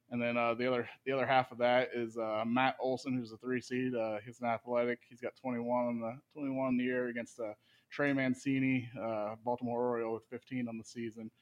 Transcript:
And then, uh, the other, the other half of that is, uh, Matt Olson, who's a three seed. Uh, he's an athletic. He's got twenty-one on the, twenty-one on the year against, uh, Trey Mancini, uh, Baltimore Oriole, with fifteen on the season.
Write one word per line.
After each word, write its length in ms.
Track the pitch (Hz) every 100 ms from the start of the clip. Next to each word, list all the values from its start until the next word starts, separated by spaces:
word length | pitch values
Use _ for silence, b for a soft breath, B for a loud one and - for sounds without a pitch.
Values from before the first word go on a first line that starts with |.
| _
And 140 | 120
then, 140 | 120 120
uh, 180 | 117
the 140 | 117 127
other, 200 | 123 117 B
the 60 | 131
other 160 | 135 123
half 240 | 131 123
of 80 | 120
that 300 | 120 123 127
is, 240 | 120 113 113
uh, 280 | 110 107 117
Matt 300 | 123 131 -
Olson, 340 | 131 127 139 127
who's 140 | 110
a 40 | 110
three 220 | 127 127
seed. 320 | - 127 127
Uh, 260 | 120 110 107
he's 160 | 117 113
an 60 | 120
athletic. 540 | 113 120 120 120 120 -
He's 120 | 120
got 140 | 120
twenty-one 520 | - 127 120 120 123 120
on 100 | 117
the, 160 | 113 135 -
twenty-one 360 | 156 139 135 131
on 80 | 123
the 80 |
year 240 | 127 127 123
against, 320 | 120 113 -
uh, 140 | 110 107 b b b
Trey 220 | - 143
Mancini, 760 | 139 131 127 139 135 131 131 120 117
uh, 320 | 113 107 104 110
Baltimore 360 | 117 120 120 120
Oriole, 300 | 123 117 113
with 100 | 113 -
fifteen 380 | 120 - 127 117
on 100 | 113
the 60 |
season. 440 | 110 120 117 113 110 -